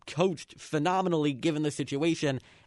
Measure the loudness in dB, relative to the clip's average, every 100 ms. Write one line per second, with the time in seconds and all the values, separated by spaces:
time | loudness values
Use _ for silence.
0 | -8 0 0 0 -10 -18 -4 0 2 2
1 | 2 2 2 0 0 0 -2 -2 -4 0
2 | 0 2 0 -2 -8 -20